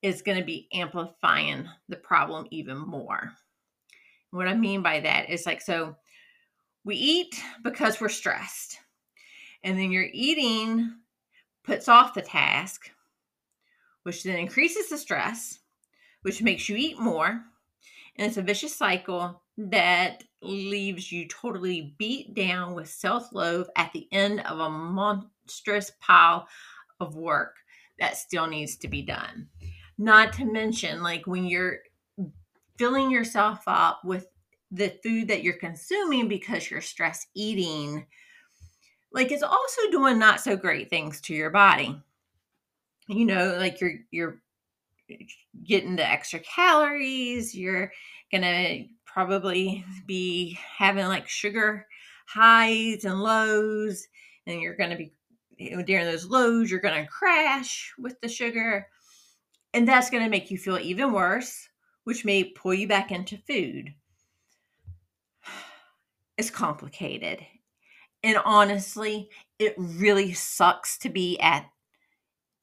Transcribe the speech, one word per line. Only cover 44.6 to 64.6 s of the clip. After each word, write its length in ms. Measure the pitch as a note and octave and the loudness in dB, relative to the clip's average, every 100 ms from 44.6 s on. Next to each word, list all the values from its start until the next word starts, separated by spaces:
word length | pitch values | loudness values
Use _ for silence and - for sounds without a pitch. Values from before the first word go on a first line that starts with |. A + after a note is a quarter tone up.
| _ _ _ _ _ - - - _ - | _ _ _ _ _ -20 -20 -20 _ -20
getting 320 | E3+ G3+ F3+ F3+ | 0 0 0 -2
the 120 | C#3+ | 0
extra 320 | G#2+ - E3 | 0 -2 -12
calories, 1120 | - - F4+ D#4 D4 C#4+ C4+ C4 B3 A#3+ A3+ | -8 2 4 6 4 0 -4 -2 -4 -4 -6
you're 380 | G#3 F#3 F#3 G3 - - - _ | -6 -4 -2 -4 -8 -20 -20 _
gonna 520 | F#3+ F3+ F3 F3 E3+ - _ | -2 0 2 0 -2 -10 _
probably 800 | - - F3+ G3 F#3+ F3+ F#3+ F#3+ F#3 F#3 F#3+ | -8 -2 0 0 0 -2 -2 -4 -8 -16 -8
be 520 | F#3 F3+ F3 F3 F3+ - - | -4 -2 -2 -4 -8 -14 2
having, 280 | G3 G3 F#3 | 2 4 0
like, 220 | F#3 - | -2 -4
sugar 580 | - G#3 G#3 G#3+ G#3+ - - - - - | -6 -4 0 0 0 -10 -20 -20 -20 -14
highs 800 | G#3+ A3+ A3+ A3+ A3 A3+ A3 | 6 8 10 6 2 0 -2
and 160 | G3+ F#3+ | -2 -2
lows, 880 | G#3+ A3 A3 G#3+ G#3+ G#3+ G#3+ F#3 - _ - _ - | 2 2 4 2 2 0 -2 -4 -10 _ -20 _ -12
and 140 | E3+ | -8
you're 160 | E3 E3+ | -8 -4
gonna 200 | E3+ E3+ | -4 -4
be, 160 | D#3 _ _ _ _ _ | -10 _ _ _ _ _
you 180 | - F3+ | -10 -6
know, 60 | |
during 240 | F3+ F#3+ E3+ | 0 2 2
those 180 | E3 | -4
lows, 460 | F3 B3+ A#3+ A#3 A3+ | 0 4 4 4 2
you're 100 | F#3 | 0
gonna 260 | G3 D#3 D3+ | 0 -2 -4
crash 840 | - G4 E4 D4 C4+ B3+ - - - | -2 2 4 4 0 -4 -10 -12 -12
with 200 | B3+ B3 | -12 -8
the 60 | A#3+ | -10
sugar, 600 | A#3 A#3 A#3 A3+ G3+ G3 _ _ _ _ _ _ _ _ | -4 -4 -2 -2 -2 -6 _ _ _ _ _ _ _ _
and 120 | A#3+ A#3+ | 2 8
that's 220 | C4 B3+ | 6 6
gonna 220 | A#3+ A3+ | 0 2
make 200 | G3+ F#3 | 0 -2
you 60 | F#3 | -8
feel 220 | - F#3 | -2 -2
even 340 | D#3+ F3+ C#4 | -2 -2 0
worse, 560 | G#3 F3+ G#3+ B3+ - - _ _ _ | 2 2 0 -4 -12 -18 _ _ _
which 200 | - A#3 | -8 -6
may 200 | G#3 G3 | 2 2
pull 280 | F#3+ - F#3 | 2 -4 -2
you 160 | F#3+ G3+ | -2 2
back 240 | G3+ F#3+ | 0 0
into 240 | F3+ F#3 G#3 | -6 -8 -12
food. 560 | _ - D#3 C#3 C#3+ C#3+ _ _ _ _ _ _ | _ -4 -4 -6 -12 -18 _ _ _ _ _ _